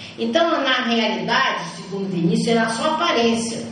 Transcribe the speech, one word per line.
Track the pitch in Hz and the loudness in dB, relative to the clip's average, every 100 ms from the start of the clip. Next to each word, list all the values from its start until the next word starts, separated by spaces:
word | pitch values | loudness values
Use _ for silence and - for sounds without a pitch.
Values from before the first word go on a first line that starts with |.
| - - | -14 -6
Então, | 226 311 339 302 | 0 2 2 2
na | 269 254 | 0 0
realidade, | 233 233 214 - - 233 208 208 - - | 0 0 0 -2 0 0 0 -2 -6 -10
segundo | - 196 190 | -8 -6 -4
Vinícius, | 170 165 233 233 | 0 2 2 2
era | 233 226 | 2 2
só | - 311 | 0 0
aparência | 320 339 233 233 233 - - - | 0 0 2 2 2 -2 -6 -8